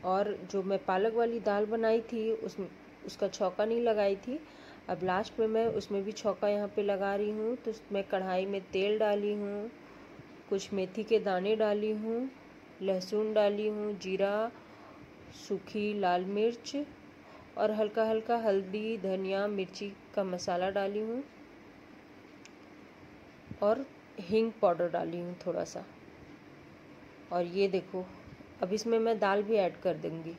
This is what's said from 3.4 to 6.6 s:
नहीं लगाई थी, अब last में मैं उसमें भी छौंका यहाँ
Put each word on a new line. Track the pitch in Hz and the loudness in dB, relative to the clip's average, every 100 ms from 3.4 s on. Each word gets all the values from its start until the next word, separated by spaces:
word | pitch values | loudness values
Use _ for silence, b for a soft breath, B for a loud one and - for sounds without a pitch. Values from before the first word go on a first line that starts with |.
| 185 180 | 0 2
नहीं | 220 233 | 0 2
लगाई | 240 214 202 196 | 4 4 4 2
थी, | 247 285 B B B B - | -4 -8 B B B B -6
अब | 180 | -2
last | 185 185 220 - | 0 0 0 0
में | 220 | 2
मैं | 220 226 | 2 2
उसमें | - 196 202 | 0 -2 -4
भी | 196 | -4
छौंका | 208 214 190 208 | -2 -2 0 2
यहाँ | 208 | 2